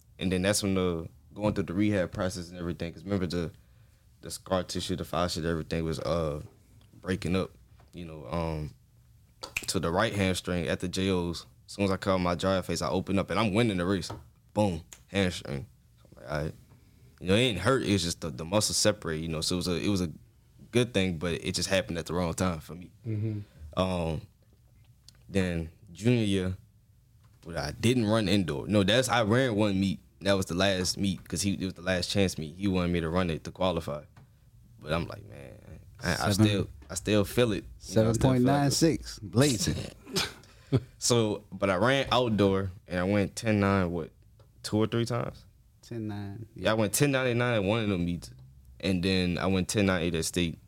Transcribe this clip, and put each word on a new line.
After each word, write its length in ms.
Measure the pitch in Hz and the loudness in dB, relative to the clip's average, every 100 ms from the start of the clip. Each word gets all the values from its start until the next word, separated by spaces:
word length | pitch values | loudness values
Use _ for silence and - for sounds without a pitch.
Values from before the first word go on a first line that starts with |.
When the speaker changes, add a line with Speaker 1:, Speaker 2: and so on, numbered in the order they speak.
| _ - | _ -6
Speaker 1:
And 100 | 90 | -2
then 120 | 90 | 2
that's 200 | 95 - | 2 2
when 120 | 98 | 2
the, 340 | 95 90 85 87 - - | 0 0 -2 -6 -14 -18
going 180 | - 107 | -4 -2
through 100 | 101 | -2
the 100 | 92 | -2
rehab 380 | 90 104 104 85 | 0 2 2 0
process 360 | - 92 90 85 | -2 -4 -4 -10
and 80 | 90 | -8
everything. 340 | 87 78 85 | -6 -6 -8
'Cause 100 | 80 | -8
remember 220 | 90 101 87 | -4 -2 0
the, 240 | 87 80 - - - - _ _ _ | -2 -4 -8 -20 -20 -20 _ _ _
the 80 | - | -14
scar 320 | - - 92 | -12 -2 -2
tissue, 320 | 87 92 85 85 | -2 -6 -4 -6
the 80 | |
fibrosis, 400 | 82 78 87 82 | -4 -2 -2 -2
everything 400 | 80 82 76 82 | -2 -2 -4 -4
was, 140 | 80 78 | -4 -4
uh, 400 | - 82 78 73 - - _ - - - | -2 -2 -2 -6 -12 -20 _ -20 -20 -12
breaking 320 | 87 95 78 92 | -6 -4 -2 -2
up, 140 | - - - - - | -4 -10 -20 -20 -20
you 120 | 82 | -16
know, 220 | 85 78 71 | -14 -14 -6
um, 420 | 85 82 80 76 - _ _ _ - _ _ - - - | -4 -2 -4 -6 -12 _ _ _ -20 _ _ -12 -10 -4
to 120 | 92 | -2
the 100 | 82 | 0
right 240 | 90 113 | 2 2
hamstring 520 | 98 95 90 - 87 73 | 2 0 0 -2 -2 -2
at 120 | 92 | -2
the 80 | 92 | -4
J 220 | 92 95 | -2 0
Os. 340 | 90 87 82 - - - | 0 -2 -6 -10 -20 -12
As 60 | |
soon 120 | - 98 | -2 -2
as 40 | |
I 60 | 95 | 0
cover 220 | 101 95 | 2 2
my 160 | 90 85 | 2 2
dry 240 | 95 95 | 2 0
face, 180 | 87 82 | 0 -4
I 60 | 82 | -2
open 300 | 92 87 95 | -2 0 -2
up 120 | 82 | 0
and 80 | 90 | 0
I'm 120 | 113 | 2
winning 240 | 98 120 90 | 2 2 0
the 60 | 87 | 0
race. 240 | 98 - - - _ _ | 0 -2 -10 -16 _ _
Boom, 280 | - 104 82 - - - | 0 0 0 -8 -20 -6
hamstring. 580 | 98 92 - - 69 - - _ _ | 0 0 -2 -8 -8 -10 -18 _ _
So 80 | - - | -20 -18
I'm 60 | |
like, 100 | 62 | -6
"All 100 | 73 | -4
right." 100 | 78 - - - - - - - | -4 -8 -18 -20 -20 -20 -20 -8
You 80 | 87 | 0
know, 60 | |
it 40 | 113 127 | 2 2
didn't 120 | 90 | 2
hurt. 220 | 101 135 | 2 2
It 100 | - | 4
was 100 | 98 | 2
just 180 | 85 - | 0 -4
the, 60 | 82 | -8
the 140 | 64 | -8
muscle 300 | 78 104 104 | -2 0 2
separate, 460 | 85 107 104 85 80 | 2 2 0 -2 -4
you 80 | 82 | -4
know. 120 | 78 | -4
So 120 | - | -2
it 40 | 92 | -2
was 100 | 87 | 0
a, 40 | 82 | 0
it 120 | 80 | 0
was 120 | 98 | 0
a 80 | 87 - - _ _ - - | -2 -6 -20 _ _ -20 -4
good 220 | 123 120 | 0 0
thing, 220 | 98 95 80 | 0 0 -2
but 140 | 87 | -4
it 200 | 80 - | -4 -4
just 140 | 90 90 | -4 0
happened 280 | 95 - 85 | 0 0 -4
at 80 | 80 | -4
the 60 | |
wrong 180 | 85 87 | -2 -2
time 260 | - 92 80 | 0 -2 -2
for 140 | - | -8
me. 160 | 85 82 - 117 | -16 -16 -14 -8
Speaker 2:
Mm-hmm. 300 | 104 110 104 101 - 78 - | -4 -4 -6 -10 -16 -8 -2
Speaker 1:
Um, 400 | 92 90 82 78 - _ _ _ _ - - - - - - | 0 0 -2 -4 -8 _ _ _ _ -20 -20 -20 -20 -20 -6
then 420 | 95 92 82 82 - - | -2 0 -2 -6 -10 -20
junior 320 | 85 110 123 | -4 2 2
year, 320 | 104 98 92 92 - _ _ _ _ _ - - | 4 2 0 -4 -10 _ _ _ _ _ -20 -20
when 120 | 85 82 | -12 -8
I 160 | - - | -6 0
didn't 260 | 110 123 104 | 2 4 4
run 220 | 113 98 | 2 4
indoor. 380 | 101 82 69 60 | 2 0 -4 0
No, 160 | 104 | 2
that's, 260 | 95 117 123 | 4 4 4
I 140 | 120 | 2
ran 320 | 101 120 131 | 4 4 2
one 240 | 104 107 95 | 2 2 2
meet. 200 | 98 - - - | 0 -2 -8 -6
That 120 | 92 98 | 0 0
was 100 | 95 | 0
the 80 | |
last 440 | 85 98 92 87 - | 0 2 2 -2 -2
meet 280 | 98 87 - | -2 -2 -6
'cause 120 | 85 | -2
he, 120 | 98 | -2
it 100 | 92 | -2
was 100 | 92 | -4
the 80 | 87 | -4
last 280 | 90 90 - | -2 0 0
chance 260 | 101 92 - | 2 0 0
meet. 160 | 78 90 | -10 -4
He 100 | 101 | 0
wanted 220 | 92 87 | 2 2
me 100 | 87 | 0
to 80 | 80 | 0
run 220 | 87 90 | 0 0
it 140 | 76 | -2
to 60 | - | -6
qualify, 520 | - 92 82 78 73 - - - _ - - - - | -2 -2 -2 -4 -8 -10 -20 -20 _ -20 -20 -20 -14
but 120 | 76 | -6
I'm 140 | 82 80 | -4 -4
like, 200 | - - | -8 -14
"Man, 260 | 67 65 - - - - - | -18 -18 -20 -20 -20 -20 -6
I, 100 | 90 | -2
I 20 | 82 | 0
Speaker 3:
Seven. 180 | 80 | 2
Speaker 1:
still, 340 | 98 107 101 - - - | 4 4 4 -2 -8 -12
I 40 | - | -6
still 280 | - 104 | 2 2
feel 280 | 95 - 120 | 2 2 2
it." 120 | 95 - - - | 0 -6 -14 -2
You 80 | 113 | 2
know, 80 | 110 | 4
I 20 | |
still 0 | |
feel 0 | |
it. 20 | |
Speaker 3:
Seven 20 | 113 | 4
point 260 | 131 127 | 4 4
nine 260 | 127 143 143 | 4 4 2
six, 480 | - 165 127 - - | 4 2 2 -4 -12
blazing. 560 | 104 110 147 110 - - | -2 4 4 2 -2 -4
Speaker 1:
<laughs> 60 | - - - - - - - - - 131 - - | -6 -12 -8 -4 -4 -8 -20 -20 0 0 0 -6
So, 460 | - 120 107 - - | 0 2 2 -2 -8
but 180 | 95 98 | -2 2
I 60 | 90 | 4
ran 300 | 117 139 - | 4 2 2
outdoor 640 | 120 127 104 98 95 98 90 - | 2 2 4 4 4 -2 -8 -6
and 100 | 90 | -2
I 60 | |
went 320 | 92 104 92 - | 2 2 0 -2
ten 240 | 113 104 | 0 4
nine, 320 | 98 98 87 | 4 4 2
what, 180 | 85 76 - - - - - | -2 -6 -12 -20 -20 -20 -14
two 120 | - 107 | -2 0
or 100 | 107 | 2
three 160 | 117 | 0
times? 400 | 117 120 - - - _ _ _ | -2 -2 -4 -8 -18 _ _ _
Speaker 3:
Ten 280 | - 117 107 | -12 -8 -8
nine. 360 | 104 101 104 110 - | -8 -10 -12 -14 -2
Speaker 1:
Yeah, 160 | 92 | 0
I 20 | |
went 180 | 110 104 | 2 2
ten 200 | - 147 | 4 4
ninety-nine 420 | 135 131 120 123 | 4 2 2 2
at 80 | 113 | 2
one 220 | 95 113 | 4 2
of 40 | 104 | 2
them 160 | 92 | 2
meets, 260 | 87 85 - - - - - - | 0 -2 -8 -18 -20 -20 -20 -6
and 200 | 98 92 | -2 0
then 360 | 92 95 90 85 | 2 2 2 0
I 80 | 95 | 2
went 220 | 95 90 | 2 2
ten 180 | 110 98 | 2 2
nine 160 | 92 | 2
eight 120 | 85 80 | 2 0
at 80 | |
state, 340 | 82 90 85 - | -2 0 -2 -2